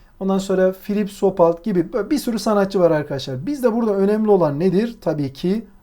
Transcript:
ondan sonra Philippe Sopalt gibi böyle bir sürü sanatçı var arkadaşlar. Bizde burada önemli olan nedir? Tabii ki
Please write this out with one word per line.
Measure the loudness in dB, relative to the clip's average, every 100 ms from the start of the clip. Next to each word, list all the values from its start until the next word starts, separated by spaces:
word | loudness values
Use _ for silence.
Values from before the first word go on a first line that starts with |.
| _ -8
ondan | -2 -2
sonra | 0 2 2
Philippe | 0 -6 -4 -4
Sopalt | -2 -2 2 2 2
gibi | -2 -2 0
böyle | -2 -2
bir | -2
sürü | -2 -4
sanatçı | 0 0 2 2
var | 4
arkadaşlar. | 2 -2 -8 -8 -8 -6
Bizde | 0 0
burada | 0 0 2
önemli | 2 2 4
olan | 4 4 0
nedir? | 0 2 -2 -4
Tabii | -6 -4 -4
ki | -4 -2 -2 -6 -20